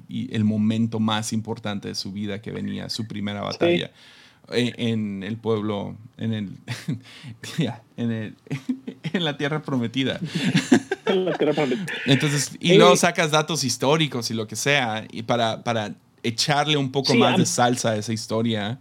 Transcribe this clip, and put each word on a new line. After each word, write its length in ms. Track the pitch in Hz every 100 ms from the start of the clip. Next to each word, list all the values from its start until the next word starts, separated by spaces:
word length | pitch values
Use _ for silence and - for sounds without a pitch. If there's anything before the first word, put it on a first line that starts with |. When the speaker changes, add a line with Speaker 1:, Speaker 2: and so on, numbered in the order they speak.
| -
Speaker 1:
y 260 | 120 120 113
el 80 |
momento 560 | 107 107 107 110 113 113
más 340 | 110 107 110
importante 540 | 110 104 113 107 101 101
de 80 | 98
su 160 | 101
vida 280 | 98 104 98
que 100 | 104
venía, 380 | 98 101 98 92
su 180 | - 113
primera 320 | 104 101 104
Speaker 2:
Sí. 40 | 98
Speaker 1:
batalla, 460 | - 170 175 - - - - - _ -
eh, 200 | 113 120 -
en 460 | 117 110 104 98
el 120 | 95 113
pueblo, 580 | 113 110 104 101 98 101 110 -
en 160 | 113
el, 160 | 110 98 - -
<laughs> 920 | 120 - 117 - - 127 113 - -
ya, 260 | 131 113 - -
en 140 | 117
el, 240 | 113 110 - - 139 -
<laughs> 400 | 262 - - 160
en 100 | 196 160
la 120 | 143
tierra 240 | 143 156
prometida. 580 | 147 131 117 131 127 - 156
Speaker 2:
<laughs> 40 | 160 240 - - - - 392 -
En 160 | 190
la 80 | 180 -
tierra 160 | 151
prometida. 320 | 151 139 123 180 - -
Speaker 1:
Entonces, 520 | 131 151 143 - -
y 140 | 170
Speaker 2:
Eh, 40 | 190
Speaker 1:
luego 200 | 180 175
sacas 340 | 175 170 160
datos 320 | 156 156 156
históricos 680 | 131 - 131 160 151 127 117
y 40 |
lo 120 | 113 110
que 120 | 107
sea, 480 | 147 143 120 110 -
y 140 | -
para, 400 | 110 120 113 90
para 320 | 123 113 104 - _ _
echarle 540 | 120 117 - 143 147 151
un 160 | 135
poco 220 | 139 135
Speaker 2:
Sí, 40 | 127
Speaker 1:
más 200 | 123 120
de 60 |
Speaker 2:
am- 20 | 117
Speaker 1:
salsa 460 | - 123 123 117
a 40 | 107
esa 160 | 107
historia 680 | 113 - 113 117 110 101 127